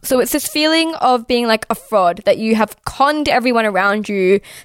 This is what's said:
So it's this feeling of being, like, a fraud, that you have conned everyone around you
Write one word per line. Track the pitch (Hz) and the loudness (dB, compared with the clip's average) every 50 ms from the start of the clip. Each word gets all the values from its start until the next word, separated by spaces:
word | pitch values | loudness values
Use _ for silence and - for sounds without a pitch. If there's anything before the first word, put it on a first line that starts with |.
So | - - 262 254 | -6 -2 0 0
it's | - 247 | 0 0
this | - 294 - | -2 -4 -4
feeling | - - 302 302 311 320 330 330 320 320 | -4 -2 0 0 2 2 2 0 -2 -2
of | - - 254 254 247 226 | -2 0 0 0 0 0
being, | - 247 240 240 | -2 -2 0 0
like, | 226 220 220 - - | 0 0 -2 -2 -6
a | 220 | -8
fraud, | - - - 226 202 180 175 175 - - | -8 -4 -2 0 2 2 2 0 0 0
that | 202 196 - | 0 0 0
you | 220 220 220 | 0 0 2
have | 220 220 208 - - - | 2 0 -2 -4 -8 -12
conned | - - - 269 285 302 302 294 - | -6 -2 0 0 0 0 0 -2 0
everyone | - 254 233 254 240 226 220 | 0 0 0 0 0 0 0
around | 214 196 185 190 202 202 214 208 - | 0 0 0 0 0 0 -2 -4 -4
you | 208 196 185 185 196 196 - - - - | -2 0 2 2 2 2 0 -6 -18 -20